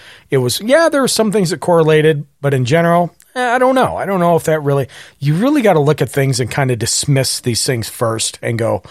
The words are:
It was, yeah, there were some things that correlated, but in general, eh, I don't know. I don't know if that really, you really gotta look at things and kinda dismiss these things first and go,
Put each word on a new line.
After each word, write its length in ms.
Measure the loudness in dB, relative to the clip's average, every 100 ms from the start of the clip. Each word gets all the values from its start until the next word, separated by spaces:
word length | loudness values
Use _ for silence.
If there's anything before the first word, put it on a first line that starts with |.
| -20 -20 _
It 80 | -2
was, 220 | 0 -4
yeah, 280 | 2 2 2
there 120 | 2
were 80 | 0
some 240 | 0 0
things 180 | 0 -2
that 80 | -2
correlated, 640 | 2 2 4 4 4 0 -6 _
but 140 | -2
in 100 | -2
general, 480 | 0 2 2 2 0 -8 -12
eh, 100 | -4
I 140 | -2 2
don't 160 | 2
know. 220 | 2 0 -2
I 100 | -4
don't 140 | 0
know 160 | 2 2
if 80 |
that 160 | 0 -2
really, 240 | 0 -2 -2 -10 -20 _
you 160 | -2
really 280 | 0 2 2
gotta 180 | 4 4
look 200 | 2 0
at 80 | -2
things 280 | 0 0 -2
and 100 | -2
kinda 280 | -2 -2 -2
dismiss 640 | -2 -4 0 0 0 -4
these 260 | -4 -4 -2
things 220 | -4 -6
first 500 | -4 -4 -2 -6 -6
and 160 | -6 -4
go, 280 | -2 -4 -8